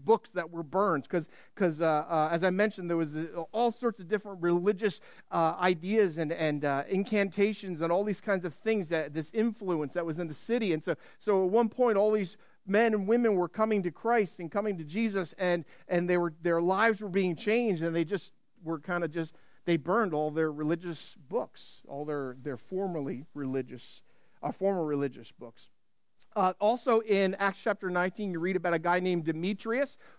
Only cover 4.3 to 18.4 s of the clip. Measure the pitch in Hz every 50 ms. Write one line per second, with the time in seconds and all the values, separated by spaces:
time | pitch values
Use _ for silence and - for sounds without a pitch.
4.3 | 196 180 165 175 175 175 175 202 214 180 220 202 - - - - - - - _
5.3 | - 175 165 160 170 185 180 185 185 160 160 185 214 226 208 185 151 160 160 147
6.3 | 160 - 160 156 147 147 143 143 139 139 143 - 190 190 196 - 214 208 202 196
7.3 | - 208 202 214 214 - - 190 180 147 165 165 170 185 208 214 190 - - -
8.3 | 202 185 170 180 - - - 214 226 214 180 151 170 160 156 151 143 160 151 -
9.3 | - 226 220 233 214 - 208 185 175 156 151 135 - 175 170 170 151 160 175 160
10.3 | 151 - - - 233 247 226 190 160 156 - 185 160 - - - - - - 214
11.3 | 202 190 190 180 196 233 240 220 - - 254 240 220 196 208 214 214 214 196 170
12.3 | - - - - - _ _ 196 190 208 233 233 220 208 196 190 226 240 240 226
13.3 | 208 180 175 165 - - 220 220 220 208 175 175 151 - - 226 240 240 208 175
14.3 | - - 175 160 - 202 208 214 196 170 160 147 156 214 226 220 196 196 185 -
15.3 | - - 190 180 175 175 156 - - - - - - 175 175 175 180 180 175 170
16.3 | 156 165 165 175 170 170 170 175 185 190 220 226 220 196 214 196 170 196 190 180
17.3 | 165 - - 202 214 240 240 226 190 156 165 170 165 170 165 151 202 185 - -
18.3 | - _